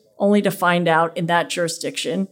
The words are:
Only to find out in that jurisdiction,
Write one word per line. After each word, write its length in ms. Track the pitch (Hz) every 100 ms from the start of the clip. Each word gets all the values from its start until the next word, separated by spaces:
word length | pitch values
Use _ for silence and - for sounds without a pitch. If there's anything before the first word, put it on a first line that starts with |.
| _ -
Only 240 | 202 208
to 80 | 196
find 380 | - 175 175 170
out 280 | 160 170 165
in 100 | 165
that 220 | 170 165
jurisdiction, 760 | 180 165 - - 277 - 170 190